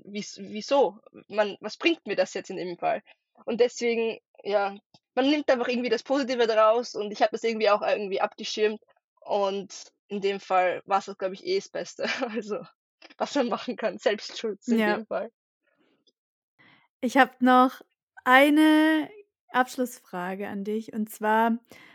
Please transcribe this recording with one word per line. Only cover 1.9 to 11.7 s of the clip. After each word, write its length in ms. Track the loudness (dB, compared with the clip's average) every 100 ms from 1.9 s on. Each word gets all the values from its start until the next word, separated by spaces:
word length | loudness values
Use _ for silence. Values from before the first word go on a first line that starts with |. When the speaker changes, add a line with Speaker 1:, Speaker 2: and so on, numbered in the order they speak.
| -2 -4
Speaker 1:
mir 100 | -2
das 180 | -2
jetzt 160 | -4 -10
in 60 | -8
dem 220 | -8 -6
Fall? 240 | -4 -4 _ _ _ _
Und 160 | -8 0
deswegen, 580 | 0 0 -2 -2 -4 -6 _ _
ja, 320 | -2 -2 -2 -6 _ _ _
man 160 | -2 2
nimmt 200 | 2 2
einfach 180 | 0 0
irgendwie 220 | -2 -2
das 120 | -4
Positive 440 | -2 -2 -2 0 2
daraus 480 | 4 4 4 0
und 180 | -8 -8
ich 100 | 0
habe 100 | 0
das 120 | 0
irgendwie 260 | -4 0 2
auch 120 | 2
irgendwie 380 | 2 -2 -2 -2
abgeschirmt 640 | -4 -4 -10 -2 -2 -2 _ _ _ _
und 720 | -4 -2 0 -2 -8 -16 -20 _ -10
in 120 | -4
dem 200 | -4 -4
Fall 420 | 0 2 2 -2 -2
war's 200 | -4 -2
das, 120 | -8
glaub 140 | -8
ich, 120 | -6 -4
eh 100 | -4
das 120 |
Beste. 360 | -4